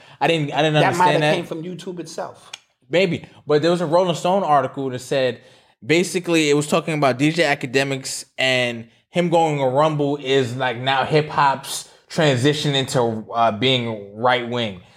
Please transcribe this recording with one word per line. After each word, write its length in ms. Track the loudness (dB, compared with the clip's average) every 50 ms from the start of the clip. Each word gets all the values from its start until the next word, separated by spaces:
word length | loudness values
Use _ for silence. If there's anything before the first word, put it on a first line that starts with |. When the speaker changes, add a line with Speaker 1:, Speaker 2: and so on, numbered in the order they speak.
| -20 -20 -6 -2
Speaker 1:
I 60 | 0
didn't, 260 | 0 2 0 0 -2 0
I 40 | 0 0
didn't 120 | 2 2
Speaker 2:
That 220 | 2 2 2 2
might 140 | 4 4 4
Speaker 1:
understand 20 | 4
Speaker 2:
have 80 | 4
Speaker 1:
that. 140 | 2 2 0
Speaker 2:
came 80 | 0 -2
from 160 | -6 -10 -10 -10
YouTube 380 | -10 -12 -12 -12 -12 -10 -10
itself. 500 | -12 -12 -10 -12 -12 -12 -14 -18 -20 -20 -20 -20 _ _ _ _ _ -2
Speaker 1:
Maybe. 340 | 0 2 2 2 0 -4 -8 -12 -20 -12 -2
But 160 | 0 2 2 4
there 80 | 2
was 100 | 2 0
a 60 | 0
Rolling 300 | 2 2 2 2 2 0
Stone 260 | -2 0 0 0 0 2
article 480 | 2 2 2 2 0 -4 -6 -6 -6
that 80 | -6 -8
said, 440 | -6 -4 -2 0 0 0 -2 -6 -12 -20 -20 _ _ _ _ _ -2
basically, 640 | 2 2 2 2 0 -2 -4 -2 0 2 2 4 4
it 40 | 2
was 120 | 2 2
talking 280 | 2 0 0 0 -2 -2
about 240 | 0 2 2 2 2
D 120 | 0 0
J 140 | 2 2 0
Academics 800 | 0 0 -2 -4 -2 -2 0 0 0 -2 -6 -6 -8 -10 -12 -12 -12 _
and 520 | -2 0 0 2 2 0 -2 -4 -6 -10 -14 _ _ _ _
him 200 | -2 -2 0 2
going 300 | 2 2 2 2 0 0
a 80 | 0 0
Rumble 480 | 2 2 2 2 2 0 0 -2 -2
is, 400 | -4 -2 0 2 2 2 0 -2
like, 200 | -4 -4 -4 -4 -2
now 260 | -2 -2 0 0 0
hip-hop's 840 | 2 2 0 0 0 0 2 2 2 2 0 -4 -10 -10 -12 -12 -14 -20 _ _ _
transition 680 | -2 0 2 2 2 2 2 2 0 0 0 0 0
into, 500 | 0 -2 0 0 0 0 0 -2 -4 -8 -6 -2
uh, 200 | 0 2 2 2
being 640 | 0 0 0 0 0 -2 -4 -6 -8 -10 -14 -6
right-wing. 640 | -2 0 2 2 2 0 -4 -4 -4 -4 -4 -6 -10 -16 -20 _